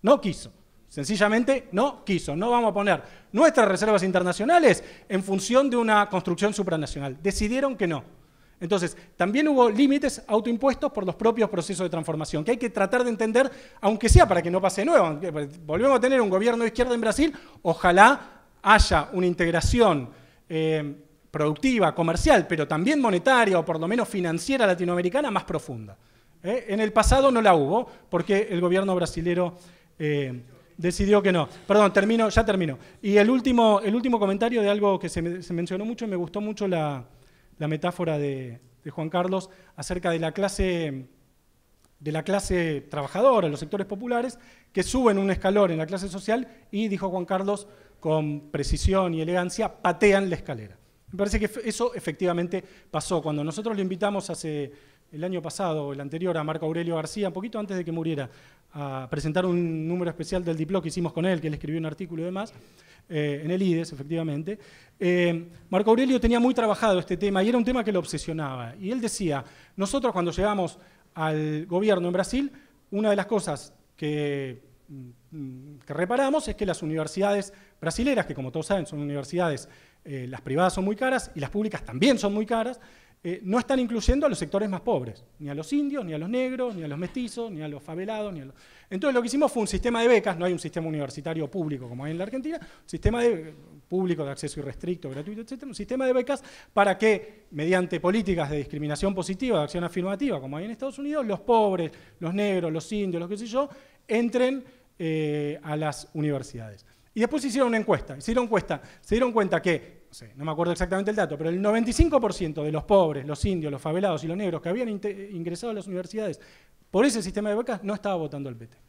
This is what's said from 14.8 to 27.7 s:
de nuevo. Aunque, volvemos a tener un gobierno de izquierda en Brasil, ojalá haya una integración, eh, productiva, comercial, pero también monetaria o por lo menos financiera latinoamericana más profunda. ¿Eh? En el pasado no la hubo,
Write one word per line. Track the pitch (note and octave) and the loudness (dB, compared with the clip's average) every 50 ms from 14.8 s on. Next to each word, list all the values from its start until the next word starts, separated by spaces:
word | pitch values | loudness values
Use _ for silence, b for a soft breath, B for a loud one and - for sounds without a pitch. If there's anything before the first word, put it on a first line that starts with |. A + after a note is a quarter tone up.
de | G3 | 0
nuevo. | C#4+ E4+ C4+ F#3+ | 6 6 6 6
Aunque, | D#3+ D3+ D3 F3+ F3+ | 4 0 -4 -6 -6
volvemos | D3+ D3+ D3 C#3 D3 - E3 D3+ D3+ F3+ A#3 C#4 C#4 | -4 -6 -6 -8 -10 -16 -8 -4 -2 0 2 4 4
a | B3 | 4
tener | G#3+ B3+ C4+ C4 | 4 4 4 4
un | A#3 G3+ | 2 2
gobierno | F#3 F#3+ G#3 A#3+ A#3+ A#3 A#3 | 2 2 2 2 2 2 0
de | A3+ | -2
izquierda | A3 - B3 B3+ A#3+ | 0 0 0 0 2
en | A#3 | 0
Brasil, | A3+ A3+ G#3 - C#4+ D#4+ C#4+ B B B B B _ | 0 0 2 2 2 0 0 B B B B B _
ojalá | F3 D#3+ - - F#3 F3 F#3 G3+ A#3+ C#4+ - - - - - _ _ _ _ - | -2 -2 2 4 4 8 10 10 10 10 6 -2 -16 -20 -20 _ _ _ _ 4
haya | G3 G#3+ G#3+ - - F#3+ D#3+ D3 - - | 6 8 8 8 6 4 2 2 0 -2
una | F#3 F#3 | 0 0
integración, | F3+ F3 F3 F3+ E3+ E3 E3 D#3 - - A#3+ A#3 G#3 E3 C#3+ B2+ A#2+ B B B B B B B _ | 0 2 2 0 2 2 2 2 2 4 6 6 6 6 2 -2 -6 B B B B B B B _
eh, | E3 D#3+ D#3+ D#3+ D#3 D#3 D3+ C#3+ C#3 C#3+ - _ _ _ _ _ | -4 -2 0 0 0 0 -2 -6 -10 -12 -18 _ _ _ _ _
productiva, | - D3+ D3+ D3+ D#3 - - C4+ B3+ A3+ F#3+ D#3 C#3+ | -4 0 0 0 0 0 0 0 2 4 2 2 2
comercial, | - E3 E3 E3 F3 - D#4 C#4+ G#3 D#3 - | 0 0 0 0 2 6 6 6 6 6 2
pero | F3+ D#3 D3 | -2 -4 -2
también | - D#3+ D#3 F3 A#3+ D#4 D4 | -2 -2 0 2 2 2 2
monetaria | C4 A3+ F#3+ F3 F3 C4+ C4 A#3+ A#3 G3+ F#3+ E3+ | 2 2 2 2 4 4 4 6 6 4 4 2
o | D#3+ | 2
por | F#3 E3 D#3+ | 0 -2 -2
lo | D#3+ | -2
menos | E3+ G#3+ B3 A3 - | -2 0 -2 -2 -2
financiera | - G3+ F3 E3+ D#3+ E3+ - - C4+ C4 A3+ | -2 -4 -2 -2 -2 -4 -2 -2 0 2 4
latinoamericana | G3 F3+ F3 F#3 F3 F3 F3 F3 F3+ E3+ C4+ D4+ C4 | 2 2 2 0 -2 0 0 0 0 0 0 -2 0
más | G3+ F#3 - | -2 -2 -2
profunda. | - E3+ D3+ - - C3 A2+ A2 G2+ G2 _ b b b b b b b b - | -2 -8 -8 -6 -8 -12 -12 -12 -14 -18 _ b b b b b b b b -6
¿Eh? | F3 A3 B3+ - - | -4 -4 -4 -2 -4
En | G3 G#3+ | -2 0
el | A3 G#3+ | 0 2
pasado | G#3+ A3+ - - B3+ C4+ C4+ C4+ | 4 4 6 6 6 6 6 6
no | B3+ A#3 A3 | 6 6 6
la | G3+ F3+ | 6 6
hubo, | D#3+ C#3+ C3+ | 6 6 2